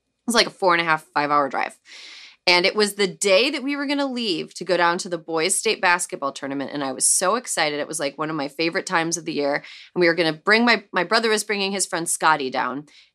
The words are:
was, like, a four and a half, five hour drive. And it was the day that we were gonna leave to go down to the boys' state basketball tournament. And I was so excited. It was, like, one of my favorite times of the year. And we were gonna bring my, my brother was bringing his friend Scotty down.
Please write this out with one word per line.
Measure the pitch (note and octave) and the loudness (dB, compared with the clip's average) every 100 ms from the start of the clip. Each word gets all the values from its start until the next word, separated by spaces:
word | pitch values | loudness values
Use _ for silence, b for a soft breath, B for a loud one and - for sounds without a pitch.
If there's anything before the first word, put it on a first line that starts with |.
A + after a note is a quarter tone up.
| _ _ - | _ _ -2
was, | |
like, | A#3 F3 | 0 0
a | |
four | - F#3+ | 0 2
and | E3+ | 2
a | |
half, | E3+ D#3 - | 2 0 -2
five | D3 D3 | -2 2
hour | D3 C#3 | 2 0
drive. | - - - B B B B B B - | -2 -6 -8 B B B B B B 2
And | F3+ | 4
it | F#3 G#3 | 4 2
was | G3+ | 0
the | G3+ G3 | 0 -2
day | D#3+ G3+ F#3+ C4 | 0 4 4 4
that | D4 | -2
we | C4 | -4
were | C#4+ C#4+ | -4 -2
gonna | C#4+ C#4 | -2 -2
leave | B3 A3+ D#3+ D#3 | -4 -4 -4 -6
to | - | -8
go | F3+ F3 | -2 2
down | F3 F3 | 2 0
to | F#3 | -4
the | E3+ | -8
boys' | D#3+ D#3+ E3+ - | -4 -2 0 0
state | A3 - | -2 0
basketball | F#3 F3 - F#3 C#3 | 2 2 0 -6 -8
tournament. | - C#3 C#3 C3+ | -6 -8 -6 -6
And | D3 | -6
I | C#3+ | -6
was | A#2+ - | -2 0
so | - F#3 | 2 0
excited. | A3+ A#3+ - D#3 D3 | -2 -2 -2 -2 -2
It | - | -6
was, | D#3 | -4
like, | C#3+ C#3+ | -6 -4
one | D#3 | -4
of | D#3+ | -4
my | C#3+ | -4
favorite | - E3 F3 - | -2 -2 -2 -2
times | F3 E3 E3+ | -2 -2 -4
of | |
the | D#3+ | -4
year. | D3 C#3 D3 B B B | -2 -2 -2 B B B
And | - | 2
we | F3 | 4
were | |
gonna | E3 E3 | 4 2
bring | D#3 - A3 | 0 2 4
my, | A#3+ A3+ - | 4 2 0
my | - | -4
brother | - A3+ A3+ | 0 2 2
was | G#3+ | 0
bringing | G#3+ G3+ G3 | -2 -2 -2
his | G3 F#3+ | -4 -4
friend | F3 E3 | -4 -4
Scotty | - E3 D3+ C3 | 0 2 2 0
down. | C3 B2 C3 D3 b b | -4 -4 -6 -12 b b